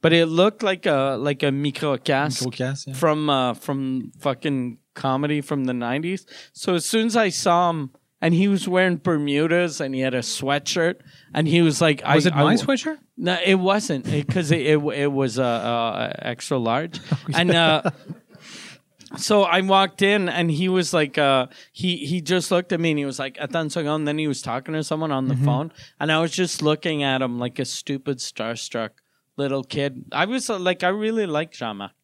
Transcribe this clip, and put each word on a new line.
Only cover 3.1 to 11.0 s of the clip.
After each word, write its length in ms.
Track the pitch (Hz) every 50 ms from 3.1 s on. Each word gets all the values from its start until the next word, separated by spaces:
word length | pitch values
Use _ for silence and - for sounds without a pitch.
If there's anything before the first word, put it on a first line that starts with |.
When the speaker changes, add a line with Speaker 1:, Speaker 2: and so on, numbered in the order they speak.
| 151 151 151 147
Speaker 1:
uh, 240 | 143 135 127 127 113
from 560 | - - - 143 135 135 131 131 131 113 - - -
fucking 600 | - 147 131 - - 160 139 131 123 123 113 - _ _ _
comedy 460 | - - 135 131 135 147 147 151 147
from 240 | 139 - 151 143 131
the 60 | 127 127
nineties. 520 | 123 120 120 127 143 160 170 190 190 - _ - - - - _
So 220 | - - - 226
as 100 | 175 151
soon 220 | - - 226 220
as 100 | 233 214
I 120 | 240 220 196
saw 400 | - - - 185 170 175 180 175
him, 220 | 165 160 143 127 _ _ _ _ _ _
and 120 | - 165 170
he 140 | 165 190 202
was 180 | 196 190 -
wearing 300 | 185 180 185 185 185 175
Bermudas, 840 | 156 _ 175 175 151 147 143 143 143 156 165 165 175 175 170 143 -
and 140 | 160 135 135
he 60 | 131
had 140 | 131 131 123
a 60 | 127 117
sweatshirt, 760 | - - - 135 135 139 147 143 - - 185 165 170 180 -